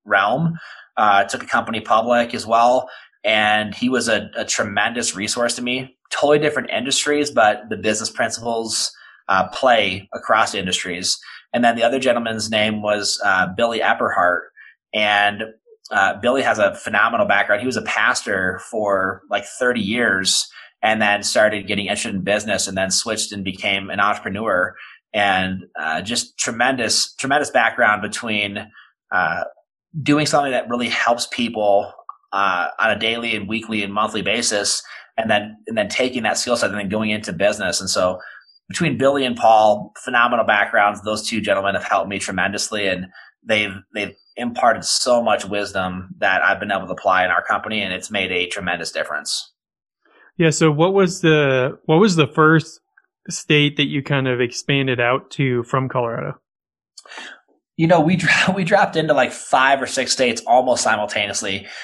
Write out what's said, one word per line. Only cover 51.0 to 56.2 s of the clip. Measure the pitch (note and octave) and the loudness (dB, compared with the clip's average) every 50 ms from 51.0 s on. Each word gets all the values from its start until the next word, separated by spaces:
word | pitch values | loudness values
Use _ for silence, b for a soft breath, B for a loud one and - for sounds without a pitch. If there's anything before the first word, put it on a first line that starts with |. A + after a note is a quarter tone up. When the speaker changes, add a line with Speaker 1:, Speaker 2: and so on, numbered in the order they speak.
| F#3+ E3+ F#3 - - | 2 2 2 0 2
Speaker 2:
the, | D#3+ D#3 D3+ D3 C#3 C3+ C3 B2+ C#3+ - - _ | 4 4 4 4 4 2 2 2 0 -2 -4 _
what | - D#3 | 2 4
was | E3 G#3+ A3 F3 | 6 6 6 6
the | D#3+ D3 | 4 2
first | - - D#3+ D#3 D#3 D#3+ D#3 - - - - _ _ _ _ _ _ _ _ _ - | 2 4 6 6 8 6 6 4 0 -6 -20 _ _ _ _ _ _ _ _ _ -12
state | - - - - D#3 D3 D3 C#3 D3 - | -10 -6 0 2 4 4 4 4 2 0
that | C#3+ | -2
you | C#3+ D3+ C#3+ C3+ | -2 -2 -4 -2
kind | - C#3+ C3+ C3 C3 | 0 0 0 0 0
of | B2+ A#2+ | 0 0
expanded | B2 A#2+ A#2+ - - - C#3+ C#3 C3+ C3 B2 A#2+ | 0 -2 -2 -4 -2 0 0 0 2 0 0 0
out | A#2+ A#2+ B2+ C3+ - - | 2 2 0 0 -4 -6
to | - - C#3 C3 B2 A#2+ A#2 | -4 -2 0 0 0 0 -2
from | - - C3 C3 B2+ | -2 -2 -2 0 0
Colorado? | - C3 A#2+ A#2 A#2 - | -2 -2 -2 -2 -2 -4